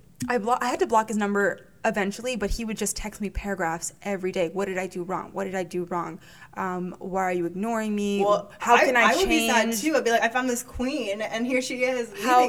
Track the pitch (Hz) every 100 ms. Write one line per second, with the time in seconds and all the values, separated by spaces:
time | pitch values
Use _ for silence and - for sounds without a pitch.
0 | - - 247 247 214 247 247 302 220 220
1 | 220 214 202 202 196 - - - 220 208
2 | 196 196 247 233 202 - 220 214 208 -
3 | 208 - 196 - 202 190 165 165 - -
4 | 202 196 185 185 165 190 196 185 185 180
5 | 175 175 - 175 196 190 175 180 175 175
6 | 170 165 - - - 202 190 180 180 -
7 | 190 190 185 180 170 185 220 226 214 208
8 | 202 202 208 208 - - 220 247 285 247
9 | 220 294 392 320 226 240 226 220 302 277
10 | 214 233 233 254 254 240 - - 254 294
11 | 214 208 214 226 247 262 254 247 254 254
12 | 226 202 233 247